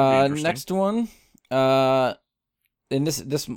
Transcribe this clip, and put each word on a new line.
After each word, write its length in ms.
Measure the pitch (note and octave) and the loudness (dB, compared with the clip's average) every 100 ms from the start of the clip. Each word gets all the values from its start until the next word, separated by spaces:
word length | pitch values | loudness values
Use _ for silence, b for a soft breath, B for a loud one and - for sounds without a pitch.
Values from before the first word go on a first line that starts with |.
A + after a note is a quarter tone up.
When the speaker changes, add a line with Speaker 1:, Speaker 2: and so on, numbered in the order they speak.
| C3+ C3+ | 4 4
Speaker 1:
should 100 | C#3 | 2
be 60 | D3 | 0
interesting. 20 | |
Speaker 2:
next 260 | D#3+ - - | -4 -4 -4
one. 380 | F#3+ G3 A3+ A3+ b b b - | -2 -2 -2 -6 b b b -4
Uh, 640 | C3 C3 C3+ C3 C3 B2 - _ _ _ _ _ _ - | 0 2 2 2 2 0 -2 _ _ _ _ _ _ -6
and 160 | C3+ D3+ | -4 -2
this, 120 | D3 | -4
this, 320 | F2 D3 - | -4 -6 -6